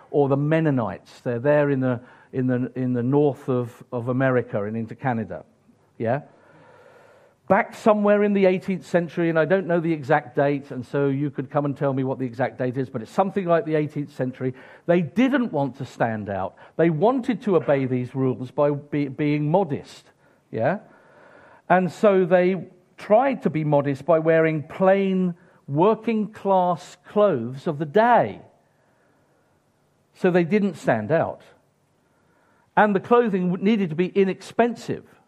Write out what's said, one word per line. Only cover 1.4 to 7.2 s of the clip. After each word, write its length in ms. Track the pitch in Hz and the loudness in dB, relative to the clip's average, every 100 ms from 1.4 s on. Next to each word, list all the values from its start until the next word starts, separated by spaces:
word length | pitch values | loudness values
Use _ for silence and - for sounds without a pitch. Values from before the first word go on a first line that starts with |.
| 139 147 143 | 2 2 2
in 100 | 135 | 0
the, 200 | 127 120 - - _ | -2 -4 -8 -20 _
in 140 | 131 127 | -4 -2
the, 240 | 123 123 - | -2 -4 -6
in 180 | 127 | -4
the 100 | 123 | -2
north 440 | 120 143 147 127 - | 0 2 2 0 -4
of, 340 | 123 117 - - | -4 -4 -12 -12
of 160 | 123 117 | -8 -4
America 540 | 127 135 123 117 113 | 0 0 0 -2 -6
and 120 | 101 113 | -6 -8
into 180 | 113 | -10
Canada, 520 | 120 131 113 104 82 - _ _ _ _ - | -6 -4 -4 -6 -10 -16 _ _ _ _ -6
yeah? 240 | 113 135 - _ _ _ - - - - _ _ | -4 -4 -6 _ _ _ -20 -20 -20 -20 _ _